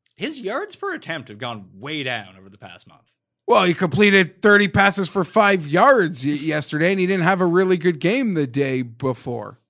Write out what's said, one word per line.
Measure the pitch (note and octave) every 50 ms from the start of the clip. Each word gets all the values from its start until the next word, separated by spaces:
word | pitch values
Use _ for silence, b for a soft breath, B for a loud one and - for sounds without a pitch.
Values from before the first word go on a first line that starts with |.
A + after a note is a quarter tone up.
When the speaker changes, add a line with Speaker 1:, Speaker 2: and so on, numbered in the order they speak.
| _ _ _
Speaker 1:
His | - F#3 D4 D#4 C4+
yards | G3+ F#3 A3+ D4 G#4 G4+ -
per | - G4 G4+ F4
attempt | - - - E3 D3+ A2 -
have | G#2 G#2+
gone | B2+ A#2+ A#2 G#2+ F#2+ F2+ -
way | F#2+ A#2 C#3+ D#3 D3+
down | C3+ B2+ B2 A2+ G2+ F#2 F#2+
over | F#2+ F#2+ G2
the | G2 -
past | - F#2 F2 F2+ - E2
month. | D2+ _ _ _ _ _ _ _ _ _ _
Speaker 2:
Well, | - A#3+ G#3 F#3
he | F3+ E3+
completed | - F#3+ E3 C3 F#3 G#3 G#3 G3 G3 F#3 D#3 - _
thirty | - G#3 G3+ G3+ G3+ G3
passes | - G3+ G3 G3+ F#3+ G3+ F#3+ -
for | - G3 E3+
five | - - A3 G#3 G3+ G3+ F3+ D3+ C#3+
yards | D3 F3+ A3 C#4+ C4+ A#3+ F3+ D3+ - B2 B2+
y-, | C#3+
yesterday, | D3 C#3+ C#3+ D#3 D3+ D3+ C#3+ - D#3 D3+ D#3+ F3+
and | G3 F#3+
he | F#3
didn't | F3+ G3 F#3+ D#3+
have | F3+ G3 F3+
a | F#3
really | F3 E3+ F#3 F#3+ F#3 F#3 F3
good | D3+ F#3 E3+ C#3
game | C3 E3+ A3 C4+ C4+ A3 F#3
the | D#3+ C#3+ B2+
day | A#2 C#3 C#3 C3+ C3 C3
before. | B2+ A#2+ A2+ A#2 C#3 C3 B2 - - C#3 A#2+ A2+ G#2 G2+ - _ _ _